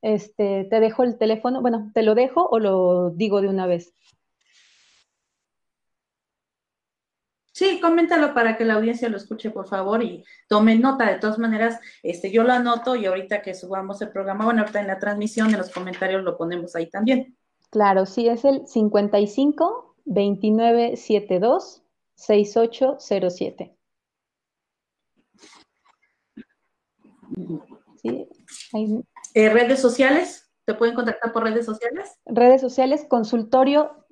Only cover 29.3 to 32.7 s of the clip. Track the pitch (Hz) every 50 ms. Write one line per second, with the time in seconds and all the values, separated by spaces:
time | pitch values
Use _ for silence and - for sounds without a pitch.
29.3 | _ 220 214 214 214 233 240 233 269 262 262 247 233 - 269 262 285 320 359 -
30.3 | - - _ _ _ _ _ - 220 - 233 233 233 240 233 226 214 - - 233
31.3 | 226 233 220 220 214 233 233 226 214 - 233 233 262 349 403 - - _ _ -
32.3 | 240 226 240 247 262 269 262 262